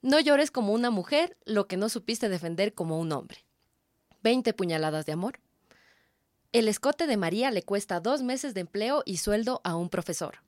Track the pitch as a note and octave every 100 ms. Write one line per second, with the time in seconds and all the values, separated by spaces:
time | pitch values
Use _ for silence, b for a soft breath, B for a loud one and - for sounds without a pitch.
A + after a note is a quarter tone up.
0 | B3 D4 D4+ C#4+ D4 - G#3 A3 A#3+ G#3+
1 | F3 C#4+ E4+ - - G#3+ G3 F#3 G#3 A#3
2 | F#3+ A3+ A3+ F#3 E3 E3+ G3+ - E3 D#3+
3 | E3 D3 - - _ _ _ _ _ _
4 | _ _ A3 B3+ B3 G#3+ F3+ D#3+ D#3 D#3
5 | D#3 D#3 G3 - _ _ b b b b
6 | b b b _ _ A#3+ A3 G#3 C4+ D4
7 | E4 A3 E3+ F#3 C4 G#3+ - G3+ G3+ F3
8 | F3+ C#4+ B3+ C4 C#4+ G3 F3 G3 G#3+ C#4+
9 | - F3+ - G#3 G#3+ F3+ - E3+ F3 -
10 | - E3+ E3 -